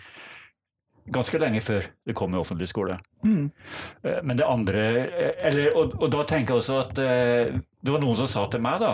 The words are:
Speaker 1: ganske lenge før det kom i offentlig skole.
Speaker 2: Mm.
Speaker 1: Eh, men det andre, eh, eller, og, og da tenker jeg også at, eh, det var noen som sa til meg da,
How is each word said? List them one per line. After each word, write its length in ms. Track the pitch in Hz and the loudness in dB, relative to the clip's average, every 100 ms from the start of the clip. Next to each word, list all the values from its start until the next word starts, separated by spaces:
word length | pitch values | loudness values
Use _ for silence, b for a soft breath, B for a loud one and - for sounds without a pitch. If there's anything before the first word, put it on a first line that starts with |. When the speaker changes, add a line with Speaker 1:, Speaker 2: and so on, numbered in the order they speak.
| B B B B B _ _ _ _ _ - | B B B B B _ _ _ _ _ -6
Speaker 1:
ganske 260 | 127 120 165 | -4 -2 0
lenge 160 | 147 110 | 0 0
før 220 | 110 101 - - - | 0 -2 -4 -8 -8
det 80 | |
kom 200 | - 95 | -4 -2
i 40 | 90 | -2
offentlig 300 | 82 85 92 | -2 -4 -4
skole. 280 | 110 92 90 - _ 214 | -4 -4 -4 -10 _ 2
Speaker 2:
Mm. 220 | 196 147 B B B B B - | 2 2 B B B B B -4
Speaker 1:
Eh, 120 | 135 | -2
men 160 | 147 120 | -2 0
det 80 | - | 2
andre, 360 | 123 98 98 110 120 131 | 2 0 0 2 0 0
eh, 240 | - - - 156 | -2 -2 0 0
eller, 240 | 143 147 160 | 2 2 2
og, 180 | 156 - | 2 0
og 140 | 156 | 0
da 100 | 143 147 | 0 0
tenker 260 | 156 123 | 0 2
jeg 80 | 120 | 0
også 140 | 110 135 | 2 0
at, 160 | 127 123 | -2 -2
eh, 540 | 131 123 120 120 117 131 - _ | 2 2 4 2 2 -2 -8 _
det 80 | 139 | -2
var 120 | 151 | 2
noen 140 | 139 113 | 2 2
som 80 | 131 | 0
sa 140 | 107 101 | 0 0
til 160 | 117 | 0
meg 160 | 120 180 | 0 0
da, 80 | 214 | 0